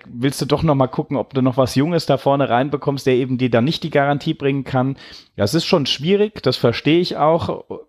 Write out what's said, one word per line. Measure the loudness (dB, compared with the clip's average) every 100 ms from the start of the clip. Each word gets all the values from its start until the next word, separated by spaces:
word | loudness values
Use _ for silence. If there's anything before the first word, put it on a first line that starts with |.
| -8
willst | -4 -2 -2
du | 0
doch | 0
noch | 2 2
mal | 0
gucken, | -2 -4 -4
ob | -4
du | 0
noch | 0 2
was | 2
Junges | 2 0 0 0
da | 0
vorne | 2 2 2
reinbekommst, | 0 0 -2 -4 -2 2
der |
eben | 2 0 0
dir | 0
dann | 2
nicht | 0 -2
die | -2
Garantie | 0 0 0 -4
bringen | -4 -2 -2
kann? | -2 -2 -2 -4 -12 -20 -14 -4
Das | 0
ist | 0
schon | 2 2 2
schwierig, | -2 0 2 0 -2
das | -2 0
verstehe | 0 0 2 2
ich | 0 0
auch. | 2 2 0 -8 -10 -14